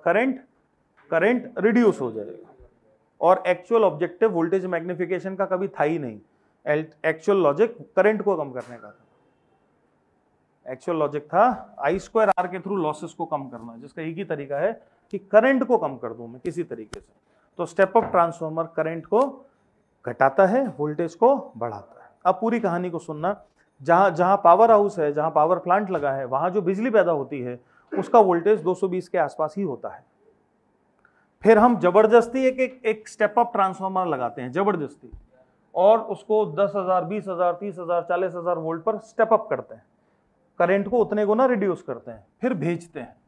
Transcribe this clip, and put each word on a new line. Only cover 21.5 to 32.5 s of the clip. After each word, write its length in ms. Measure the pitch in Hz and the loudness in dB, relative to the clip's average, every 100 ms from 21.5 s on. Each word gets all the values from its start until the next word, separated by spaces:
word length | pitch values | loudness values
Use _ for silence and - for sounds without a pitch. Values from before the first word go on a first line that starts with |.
| 113 | -8
बढ़ाता 460 | 117 104 - - | -8 -8 -16 -20
है। 80 | - _ | -20 _
अब 140 | 180 185 | 0 0
पूरी 200 | 226 233 | 0 0
कहानी 300 | 196 175 180 | 0 -2 -4
को 80 | 165 | -8
सुनना, 360 | 160 151 175 202 _ _ _ _ | -10 -6 -6 -6 _ _ _ _
जहां, 340 | 135 170 196 | 2 4 4
जहां 220 | 160 180 196 | 2 2 4
power 320 | 180 180 233 | 6 8 8
house 280 | 214 208 175 | 6 4 0
है, 140 | 147 | -2
जहां 180 | 147 156 | -2 0
power 280 | 151 156 175 | 2 2 2
plant 320 | 175 190 196 | 0 0 0
लगा 220 | 170 143 | -4 -4
है, 120 | 135 127 | -4 -4
वहां 240 | 131 170 | -2 -2
जो 100 | 196 | -2
बिजली 280 | 180 196 247 | -2 -2 0
पैदा 220 | 214 175 | 2 2
होती 280 | 151 135 147 | 0 -4 -8
है 200 | 123 123 _ _ _ | -10 -12 _ _ _
उसका 280 | - - 240 | -8 2 6
voltage 400 | 190 170 190 208 | 6 4 2 0
दो 120 | 160 | 0
सौ 140 | 180 190 | -4 -4
बीस 200 | 180 175 | -4 -4
के 100 | 180 | -2
आसपास 360 | 143 - 151 190 | -2 -2 -6 -4
ही 60 | |
होता 260 | 185 120 104 | -8 -8 -12
है। 140 | - _ _ _ _ _ _ _ _ _ _ _ _ _ _ | -16 _ _ _ _ _ _ _ _ _ _ _ _ _ _
फिर 160 | 208 214 | 4 6
हम 200 | 240 214 | 6 4
जबरदस्ती 640 | 175 185 220 233 226 262 | 2 4 6 6 4 0
एक, 120 | 262 | 0